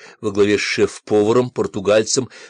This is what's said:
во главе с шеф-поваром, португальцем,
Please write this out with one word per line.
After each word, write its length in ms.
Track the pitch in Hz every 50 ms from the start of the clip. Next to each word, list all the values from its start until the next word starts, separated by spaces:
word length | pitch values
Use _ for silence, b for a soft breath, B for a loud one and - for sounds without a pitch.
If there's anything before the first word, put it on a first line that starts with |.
| B B B _
во 100 | - 107
главе 260 | 98 101 101 104 104 98
с 40 |
шеф-поваром, 880 | - - - - 104 95 - - - - 110 107 104 107 113 123 127 123
португальцем, 800 | - - 104 98 - 107 95 95 104 110 110 - - - 120 B B B B B